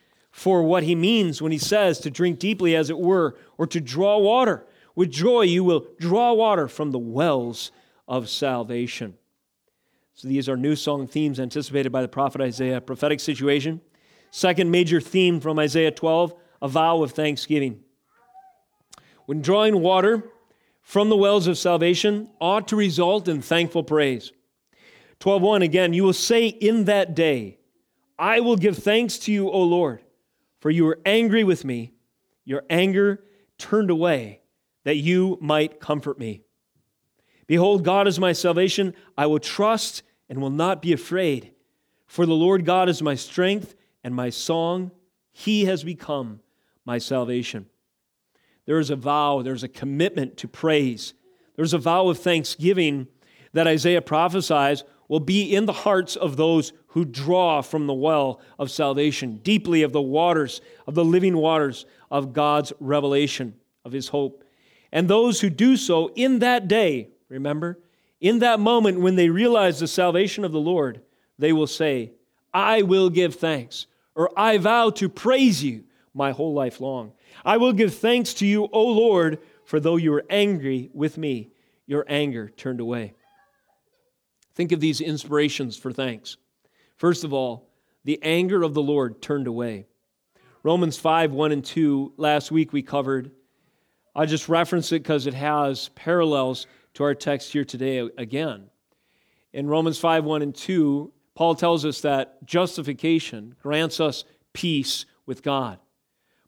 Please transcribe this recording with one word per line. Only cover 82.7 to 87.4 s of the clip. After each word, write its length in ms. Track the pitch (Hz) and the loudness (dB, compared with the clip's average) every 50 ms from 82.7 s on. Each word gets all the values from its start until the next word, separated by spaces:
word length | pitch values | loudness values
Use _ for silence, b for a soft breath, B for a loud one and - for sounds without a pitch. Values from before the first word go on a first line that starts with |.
| 127 123 | -6 -4
away." 340 | 117 117 120 120 110 101 - _ _ _ _ _ _ _ _ _ _ _ _ _ _ _ _ _ _ _ _ _ _ _ _ _ _ _ _ | -4 -4 -4 -6 -6 -10 -14 _ _ _ _ _ _ _ _ _ _ _ _ _ _ _ _ _ _ _ _ _ _ _ _ _ _ _ _
Think 180 | - 175 156 | -4 -2 -2
of 80 | 175 156 | 0 0
these 220 | 156 160 139 139 | 0 0 0 0
inspirations 760 | 160 165 151 147 - 131 147 147 151 143 - - 135 117 101 | -4 -4 -6 -6 -6 -2 0 0 0 0 -2 -4 -8 -8 -10
for 160 | - - 131 | -10 -10 -10
thanks. 460 | 117 139 135 127 113 107 - - - - _ _ _ _ _ _ _ _ _ _ _ | -6 -6 -6 -6 -6 -10 -14 -18 -20 -20 _ _ _ _ _ _ _ _ _ _ _
First 300 | _ 165 175 170 175 170 | _ 0 0 0 0 -2
of 80 | 147 139 | -6 -4
all, 340 | 135 | -4